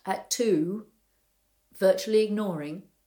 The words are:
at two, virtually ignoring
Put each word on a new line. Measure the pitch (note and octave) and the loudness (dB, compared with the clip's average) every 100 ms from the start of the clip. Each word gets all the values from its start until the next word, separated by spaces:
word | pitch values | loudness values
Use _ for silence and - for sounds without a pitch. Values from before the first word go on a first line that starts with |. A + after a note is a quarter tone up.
| - | -6
at | F#3+ - | -6 -4
two, | - A#3 E3 E3+ G#3+ G#3+ _ _ _ _ _ _ _ _ | -2 2 2 0 -4 -10 _ _ _ _ _ _ _ _
virtually | - F#3+ F#3 A3 A3 | 0 2 2 2 2
ignoring | G#3+ G#3 G#3 D#3+ D3 E3+ - _ | 2 0 -4 -4 -8 -10 -16 _